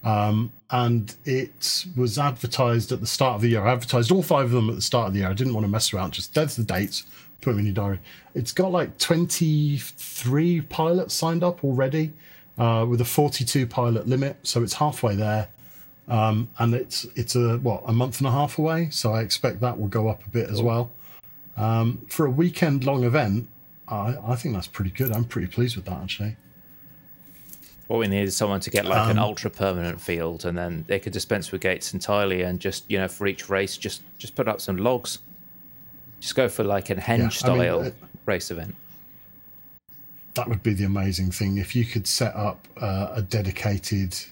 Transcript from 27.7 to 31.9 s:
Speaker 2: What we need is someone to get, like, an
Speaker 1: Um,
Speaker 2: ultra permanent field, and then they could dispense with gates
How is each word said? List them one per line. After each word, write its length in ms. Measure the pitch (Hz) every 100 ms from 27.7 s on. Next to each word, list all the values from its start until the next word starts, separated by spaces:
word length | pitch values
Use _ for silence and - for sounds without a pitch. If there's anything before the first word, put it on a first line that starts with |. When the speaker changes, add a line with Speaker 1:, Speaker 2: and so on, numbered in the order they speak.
| - -
Speaker 2:
What 100 | 117
we 80 | 107
need 160 | 98
is 140 | 98 -
someone 240 | 107 98
to 100 | -
get, 140 | 101
like, 260 | 95 101 110
an 80 | 107
Speaker 1:
Um, 60 |
Speaker 2:
ultra 260 | 104 107 104
permanent 500 | - 98 90 85 85
field, 440 | - 85 82 82
and 120 | 90 87
then 280 | 87 82 80
they 140 | 98
could 120 | -
dispense 380 | 92 - 107 85
with 100 | 95
gates 320 | 95 90 -